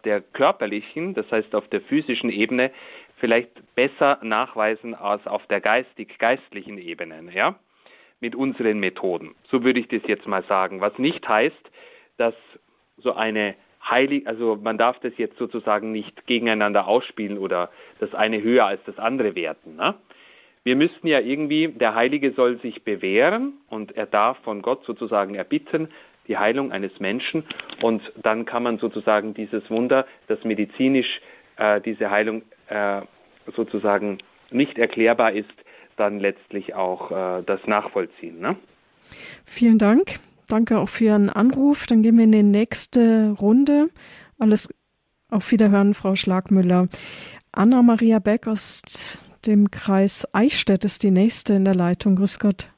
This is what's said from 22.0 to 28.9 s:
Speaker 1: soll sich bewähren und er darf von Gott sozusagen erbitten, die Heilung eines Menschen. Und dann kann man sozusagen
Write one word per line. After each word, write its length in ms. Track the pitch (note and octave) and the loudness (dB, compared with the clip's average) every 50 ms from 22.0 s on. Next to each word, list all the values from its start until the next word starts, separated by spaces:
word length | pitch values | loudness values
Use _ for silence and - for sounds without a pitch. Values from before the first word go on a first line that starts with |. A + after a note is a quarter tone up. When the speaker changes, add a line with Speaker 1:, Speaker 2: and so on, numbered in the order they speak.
| A#2+ C3 C#3+ D3 C#3 C3+ | 0 0 0 0 -2 -2
Speaker 1:
soll 280 | C3+ C3 B2+ B2 B2 A#2+ | 0 2 0 0 0 -2
sich 240 | - A#2 - - - | -8 -10 -12 -10 -8
bewähren 720 | A2+ G#2 F2 G2 F#2+ G2 A2 C3+ E3+ G#3 A#3 C4+ C#4+ C#4 - _ _ | -6 -6 -4 -4 -2 2 2 2 2 2 0 -4 -6 -8 -14 _ _
und 260 | A2 G#2+ G#2 G2+ - | -12 -10 -10 -10 -10
er 120 | A2 G#2 - | -10 -8 -2
darf 320 | - G#2 G#2+ A#2+ B2+ - | 0 0 0 0 -2 -4
von 240 | - A#2 G#2 G2+ - | -8 -10 -10 -6 -4
Gott 200 | A#2+ C3+ - - | -4 -6 -4 -6
sozusagen 500 | - A2+ - A#2 G#2 A2+ G#2 G2 G2 G#2 | -10 -10 -10 -6 -2 -2 -2 -2 -2 -6
erbitten, 540 | G2 F2+ - C#3+ D3+ - - - D#3 D#3+ D#3 - - - _ _ _ _ - | -8 -6 -4 -6 -6 -4 -4 -6 -6 -6 -6 -12 -20 -20 _ _ _ _ -8
die 120 | G#2 F#2 | -4 -2
Heilung 320 | G2+ A2 A#2+ C#3 C#3 A#2 | 0 0 0 -2 -4 -6
eines 280 | G2 G2 G2 F#2+ - - | -6 -8 -8 -8 -8 -8
Menschen. 440 | G2 F#2+ G#2+ B2+ - - - D#3+ D#3 - - - - - - - - | -6 -6 -6 -6 -6 -6 -6 -8 -8 -8 -14 -16 -16 -16 -8 -2 -2
Und 180 | A#2 A2+ G#2 - - - - - | 0 0 -2 -4 -10 -16 -4 -2
dann 220 | A2+ A2 A#2 A2+ | -2 -2 -2 -4
kann 180 | - A#2+ A#2 A#2+ | -6 -6 -4 -2
man 160 | A#2+ A2+ G#2+ | -2 -4 -2
sozusagen 560 | B2+ A2 | -4 -6